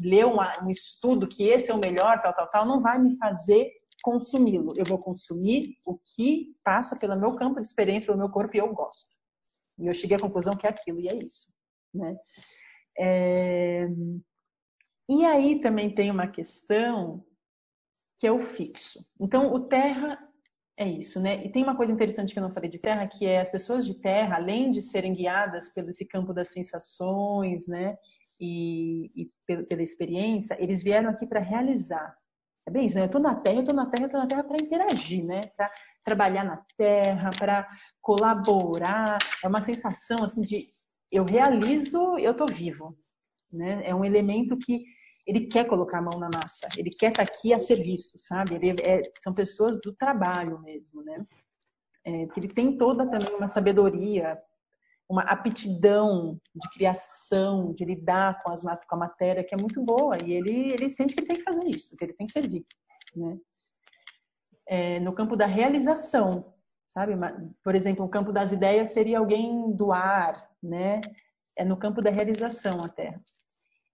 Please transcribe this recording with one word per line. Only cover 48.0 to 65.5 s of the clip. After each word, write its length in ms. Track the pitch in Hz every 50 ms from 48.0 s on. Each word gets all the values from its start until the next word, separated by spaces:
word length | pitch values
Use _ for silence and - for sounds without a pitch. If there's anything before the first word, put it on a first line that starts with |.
| - - - -
sabe? 360 | - - 175 185 196 185 170
Ele 260 | 165 180 180 180 175
é, 220 | - 175 185 185 - - - - -
são 120 | 190 190
pessoas 440 | 202 196 196 - - 214 233 226 214 -
do 120 | 202 202
trabalho 640 | - 262 277 269 214 190 180 180 180 175 165 165 160 160
mesmo, 400 | - 311 294 302 _ 302 302 302
né? 240 | 311 311 349 208 - _ _ _ _ _ _ _ _ _ _ _ _ _ _ _
É, 240 | 175 170 165 165 165
que 120 | - 202
ele 80 | 180 196
tem 300 | - 233 247 269 269 -
toda 280 | 240 247 262 233 262
também 300 | 254 240 214 202 196 208
uma 100 | 202 202
sabedoria, 920 | 196 - 208 190 202 196 202 196 190 - 175 185 208 208 185 160 160 160 - - _ _ _ _ _ _ _ _ _ _ _ _
uma 160 | _ 185 190 -
aptidão 1160 | - 196 - - 226 226 - 220 202 185 170 170 202 202 208 214 214 196 175 165 165 160 - - _ _
de 160 | 170 180 -
criação, 1040 | - - 190 185 185 185 - - - - - - 202 190 190 196 196 190 180 170 165
de 100 | - 180
lidar 580 | 165 185 160 165 175 180 190 196 190 190 - -
com 80 | 175
as 120 | 170 170 175
ma-, 160 | 170 170 170 - -
com 80 | 170
a 40 | 170
matéria, 440 | 170 170 - _ 185 180 185 185 180
que 100 | 185 202
é 40 | 196
muito 260 | 202 220 220 277 254
boa, 320 | 233 233 254 294 285 202 175 170
e 80 | 170 175
ele, 400 | 175 180 202 226 254 262 269 262
ele 160 | 233 262 277
sente 260 | - - 262 277 -
que 60 | -
ele 60 | 320
tem 100 | - 349
que 60 | 339 -
fazer 260 | 381 339 339 359 339
isso, 260 | - - - - -
que 100 | - -
ele 80 | 339 -
tem 120 | - 202
que 60 | 220 -
servir, 320 | 294 285 208 180 165 - - - _ _ _ _ _ - - -
né? 220 | 170 170 165 170 330 - _ _ _ _ _ _ _ _ - _ _ _ - - _ _ _ _ _ _ _ _ _ _
É, 320 | - 190 180 175 175 175 175
no 120 | 180 185 185
campo 240 | 214 220 214 233
da 100 | 202 208
realização, 1080 | 190